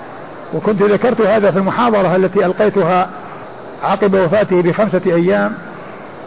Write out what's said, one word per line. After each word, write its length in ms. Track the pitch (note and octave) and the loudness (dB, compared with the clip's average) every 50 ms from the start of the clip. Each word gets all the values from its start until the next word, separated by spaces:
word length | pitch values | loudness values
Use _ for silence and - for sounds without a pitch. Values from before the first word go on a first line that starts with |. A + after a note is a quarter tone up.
| - - - - - - - - - - - | -16 -16 -16 -16 -16 -16 -16 -16 -12 -10 -8
وكنت 280 | D#3+ - G3+ G#3+ F3+ | -4 -2 -2 0 2
ذكرت 400 | G3+ G#3 G3+ G3 - B3 A#3 - | 2 2 2 2 2 2 2 2
هذا 300 | A3 F#3 A3 A3+ G3+ G3+ | 2 2 2 4 2 2
في 60 | D#3 | 2
المحاضرة 580 | F#3+ G3 F#3+ - - B3 A#3+ G#3+ G3+ F#3+ E3 F3 | 2 0 0 0 0 0 2 2 2 2 2 2
التي 300 | F#3 F#3 F3+ F3+ G3 F#3 | 2 2 2 2 2 0
ألقيتها 640 | F3+ F#3 - G#3+ G#3 G3 G3 E3+ E3 F3+ F3+ F#3 - - - - - - - - - - - - - - - - | 2 2 2 0 2 2 2 2 2 2 2 0 -2 -6 -14 -16 -16 -16 -16 -16 -16 -16 -16 -16 -16 -12 -6 -4
عقب 300 | D3 G3 G3 G#3+ G3 F#3+ | -2 0 2 2 2 2
وفاته 480 | F#3+ F#3 D#3 F3+ G#3+ G3+ - F#3 F3 | 2 2 2 2 2 2 2 2 2
بخمسة 400 | E3 E3+ D#3+ - A3 G3 F3+ F3+ F3+ | 2 2 2 2 0 2 0 0 0
أيام، 480 | F#3 E3 E3+ E3+ F#3 G3+ G3+ G3+ G#3+ A3+ - - - - - - - - - - - - - - | 2 2 2 2 2 2 2 0 -2 -4 -8 -12 -14 -16 -16 -16 -16 -16 -16 -16 -16 -16 -16 -18